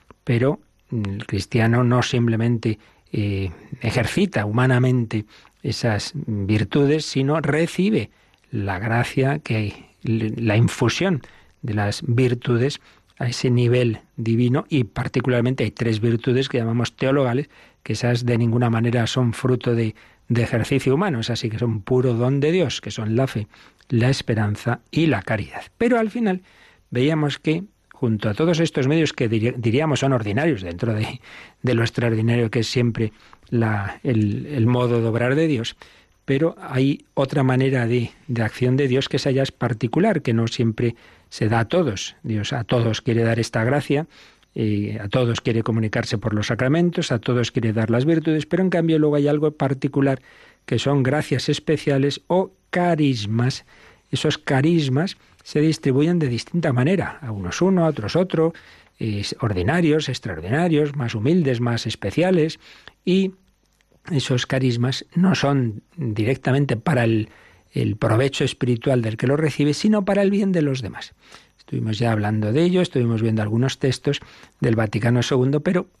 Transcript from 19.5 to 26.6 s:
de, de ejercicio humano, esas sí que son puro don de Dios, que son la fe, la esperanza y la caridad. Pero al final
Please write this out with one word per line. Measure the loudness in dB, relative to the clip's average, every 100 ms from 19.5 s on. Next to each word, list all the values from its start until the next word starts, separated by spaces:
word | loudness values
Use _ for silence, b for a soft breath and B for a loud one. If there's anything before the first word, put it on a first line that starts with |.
| 0 0
de, | 0 -2 -6 B B -2
de | 0
ejercicio | 0 -2 0 0 2
humano, | 0 0 -2
esas | -4 -4
sí | -4
que | -2
son | -2 -2
puro | 0 0 2
don | 2 0 2
de | 2
Dios, | 2 0 -4
que | -10
son | -8 -2 0
la | 0
fe, | -2 -8 B B B B
la | 2 2
esperanza | 0 -2 0 0 -2 -4 -6 -4
y | 0 2
la | 0
caridad. | -2 -4 -6 -12 -14 -2
Pero | 2 2
al | 0
final | -2 -2 -2 b b